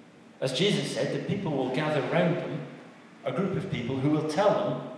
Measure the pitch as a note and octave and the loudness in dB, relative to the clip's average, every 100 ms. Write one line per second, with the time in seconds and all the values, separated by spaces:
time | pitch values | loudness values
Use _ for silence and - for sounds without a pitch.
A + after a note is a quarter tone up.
0 | - - - - C3+ - G3+ D3 - A2 | -20 -20 -20 -6 -4 2 2 2 0 -2
1 | C#3+ C#3+ D3 G3 E3+ C3+ B2 D3+ D3+ D3 | -2 -2 -2 -2 -2 -2 0 0 0 0
2 | B2+ D#3 F3 - - C#3+ - - - - | 2 2 4 2 -2 -6 -8 -12 -18 -20
3 | - - C3+ F3 F#3+ D#3+ - A#2+ A#2 C3+ | -20 -8 -4 -2 0 -2 -2 -4 -2 0
4 | C#3+ D#3 D3+ F#3 G#3 - - - - | 2 2 2 4 4 4 0 -4 -6